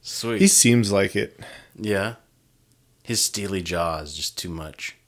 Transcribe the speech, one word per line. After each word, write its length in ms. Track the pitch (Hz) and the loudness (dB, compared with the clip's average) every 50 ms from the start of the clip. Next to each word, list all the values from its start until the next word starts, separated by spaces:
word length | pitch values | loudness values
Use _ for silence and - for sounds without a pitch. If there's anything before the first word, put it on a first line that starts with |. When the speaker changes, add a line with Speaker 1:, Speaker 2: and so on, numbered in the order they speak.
Speaker 1:
Sweet. 400 | _ - - - - 113 117 104 | _ -12 -10 -8 -4 -4 2 4
Speaker 2:
He 60 | 95 98 | 4 6
seems 440 | - - - 120 120 120 113 101 | 6 6 6 6 6 6 4 4
like 240 | 101 98 98 95 - | 4 2 2 2 0
it. 240 | 101 - - - - - - - - - _ _ - | -2 -4 -4 -8 -16 -20 -18 -18 -20 -20 _ _ -10
Speaker 1:
Yeah. 360 | 107 107 104 98 98 110 120 - _ _ _ _ _ _ _ _ _ _ _ _ _ _ _ _ _ | -4 -2 -2 -2 -2 -4 -8 -12 _ _ _ _ _ _ _ _ _ _ _ _ _ _ _ _ _
His 200 | - 117 107 - | -6 -2 -2 -2
steely 380 | - - 101 101 98 98 95 | -2 -2 -6 -6 -4 -4 -4
jaw 380 | 87 82 90 85 85 85 80 78 | -4 -4 -2 -2 -2 -2 -2 -6
is 160 | 76 76 76 | -8 -10 -10
just 220 | 78 78 - - - | -8 -10 -8 -8 -10
too 100 | - 90 | -10 -10
much. 460 | 85 80 78 78 76 - - - - _ _ | -10 -10 -10 -12 -14 -12 -14 -14 -14 _ _